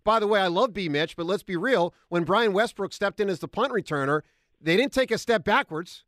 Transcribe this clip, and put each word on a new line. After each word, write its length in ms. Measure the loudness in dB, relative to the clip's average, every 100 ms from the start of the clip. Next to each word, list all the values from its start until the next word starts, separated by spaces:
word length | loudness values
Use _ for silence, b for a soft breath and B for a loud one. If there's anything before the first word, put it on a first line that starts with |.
By 160 | 2 2
the 80 | 4
way, 140 | 2
I 80 | 2
love 240 | 2 0
B 140 | 0 -2
Mitch, 280 | -2 -2 -4
but 100 | -4
let's 180 | -4
be 120 | -4 -4
real. 380 | 0 2 0 -4 -6
When 160 | -2
Brian 280 | 2 2 2
Westbrook 400 | 2 0 -2 -8
stepped 280 | -4 -4 -2
in 80 | -2
as 100 | -4
the 100 | -6
punt 240 | -2 -2
returner, 500 | -2 -2 -2 0 -2 -4 _ _ _
they 160 | 0 2
didn't 160 | 2
take 180 | 0 0
a 80 | -2
step 260 | 0 0
backwards. 600 | 2 0 0 -6 -10 -16